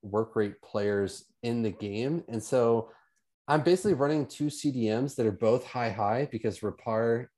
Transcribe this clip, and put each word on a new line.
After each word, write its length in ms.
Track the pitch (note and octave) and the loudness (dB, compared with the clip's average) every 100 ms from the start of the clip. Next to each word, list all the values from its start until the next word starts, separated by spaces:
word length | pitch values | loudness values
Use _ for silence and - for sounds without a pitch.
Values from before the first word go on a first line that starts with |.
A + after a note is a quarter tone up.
work 320 | G#2 G#2 A2 | -2 -2 -2
rate 260 | A2+ G#2 G2+ | 0 -2 -4
players 640 | - G#2+ G2+ G2+ G2 - - _ | -8 -2 0 0 -2 -6 -18 _
in 180 | A#2+ A#2+ | -4 0
the 80 | A2 | -2
game. 540 | F#2 G#2 G2+ B2+ E3 - | -2 -6 -4 -2 -4 -4
And 160 | A2+ | -8
so 480 | G#2+ B2+ A#2 A#2 A2 - _ _ _ _ - | 0 2 4 2 0 -12 _ _ _ _ 0
I'm 160 | D3+ | 2
basically 320 | E3 F#3 G#3 | 4 2 2
running 320 | D#3+ C#3+ D#3 C#3 | 2 2 0 -2
two 240 | - D3 | -2 -4
C 220 | - D3 | -2 -2
D 160 | B2+ A2 | 0 0
Ms 260 | A2 C#3 | 2 -2
that 120 | - A2+ | 0 0
are 40 | |
both 340 | G2 A2+ B2 | 2 2 2
high, 260 | - B2+ A#2 | 0 -4 -4
high, 380 | G#2 G#2 A#2 C#3+ | 0 0 0 -2
because 260 | A2+ A2+ G2+ | -2 -4 -4
Rapar 720 | G#2 F#2+ - A2 A#2 A#2 B2 | -6 -6 -4 0 2 0 -2